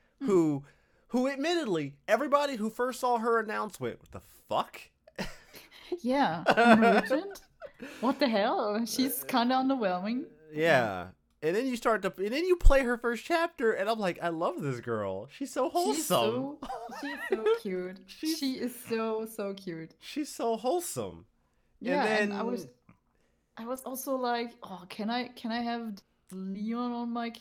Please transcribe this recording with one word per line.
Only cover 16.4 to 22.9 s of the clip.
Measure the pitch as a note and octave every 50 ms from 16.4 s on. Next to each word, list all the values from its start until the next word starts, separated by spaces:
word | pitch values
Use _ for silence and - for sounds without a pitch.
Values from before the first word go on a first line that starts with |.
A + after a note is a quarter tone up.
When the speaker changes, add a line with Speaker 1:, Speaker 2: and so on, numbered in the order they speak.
| C4+ C#4+ D4 - - - - - - - - -
Speaker 1:
she's | C#4+ C#4+ C#4+ - - -
so | F#4+ A3 A3 G#4 A4+
Speaker 2:
<laughs> | A#4
Speaker 1:
cute. | - G3+ F#3 F3+ F3+ F#3 F#3 - -
Speaker 2:
She's | - - - D#4 D#4 D#4+ -
Speaker 1:
She | C#4 C4 C4 -
is | A#3+ A#3+ - - - -
so, | A3+ A3+ A3 A3+ A3 A3 A3
so | A3 - - G3+ G3
cute. | G3 G3 F#3+ F3+ E3 D#3+ D#3+ - - _
Speaker 2:
She's | - - - D4 D4 -
so | - - C4 A#3 A3+
wholesome. | A3 G#3 B3+ E4+ F4+ F4 - - B2+ G#2 F#2 E2 E2+ F2+ _ _ _ _ _ _ _ _ _ _ _
And | G#3 A#3
Speaker 1:
Yeah, | C#4 C#4+ A#3
and | G#3+ A3 G#3+ G#3 G3+
I | G3+
Speaker 2:
then | G3+ A3+
Speaker 1:
was, | A#3+ B3 - - - - _ _ _